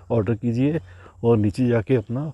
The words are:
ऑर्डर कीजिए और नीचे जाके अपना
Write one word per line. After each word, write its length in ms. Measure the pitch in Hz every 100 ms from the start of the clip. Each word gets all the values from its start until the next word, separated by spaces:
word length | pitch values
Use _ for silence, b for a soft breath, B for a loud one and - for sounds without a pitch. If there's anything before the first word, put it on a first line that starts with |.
| B
ऑर्डर 240 | 120 101
कीजिए 460 | 110 120 117 139 160 B B B B
और 120 | 117 117
नीचे 280 | 104 113 127
जाके 260 | 117 -
अपना 360 | 131 104 120 151